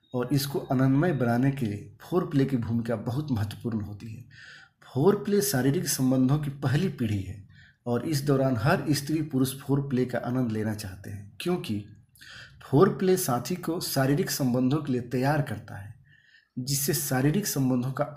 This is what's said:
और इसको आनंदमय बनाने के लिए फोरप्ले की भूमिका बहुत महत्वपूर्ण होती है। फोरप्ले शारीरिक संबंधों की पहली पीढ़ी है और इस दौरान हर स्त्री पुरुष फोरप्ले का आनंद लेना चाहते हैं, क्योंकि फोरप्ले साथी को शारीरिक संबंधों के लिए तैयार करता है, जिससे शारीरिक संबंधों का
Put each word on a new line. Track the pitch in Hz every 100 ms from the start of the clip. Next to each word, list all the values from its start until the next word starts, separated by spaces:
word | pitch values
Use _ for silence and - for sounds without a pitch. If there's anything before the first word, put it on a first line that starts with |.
| _
और | 127 123
इसको | 143 139 -
आनंदमय | - 131 131 135 180
बनाने | 139 120 120 135
के | 135 110
लिए | 101 101 -
फोरप्ले | - 175 175 143 131
की | 127
भूमिका | 110 117 113 113
बहुत | - 120 -
महत्वपूर्ण | 117 101 - 120 110
होती | 101 101 113
है। | 110 - - - - - _ -
फोरप्ले | 127 160 208 - 202
शारीरिक | 196 131 127 165 180
संबंधों | - 127 131 131 147
की | 147 -
पहली | 131 147 190
पीढ़ी | - 113 101
है | 95 101 - - - _ 123
और | 120 -
इस | 147 143
दौरान | 135 135 117
हर | 101 143 135
स्त्री | 143 - 160
पुरुष | 151 131 131 -
फोरप्ले | - 139 139 123 127
का | 123
आनंद | 123 127 123
लेना | 110 107 104
चाहते | 101 92 104
हैं, | 101 - -
क्योंकि | 175 180 175 160 - - _ - - - - -
फोरप्ले | - 135 190 - 185 185
साथी | 160 123 - 180
को | - 170
शारीरिक | - - 131 143 190
संबंधों | - 131 123 127 151
के | 147
लिए | 123
तैयार | 113 127 131 156
करता | 143 98 - 98
है, | 101 - _ _ _ _ _ -
जिससे | 127 139 -
शारीरिक | 160 - 131 139 156 196
संबंधों | 143 131 127 127
का | 131 143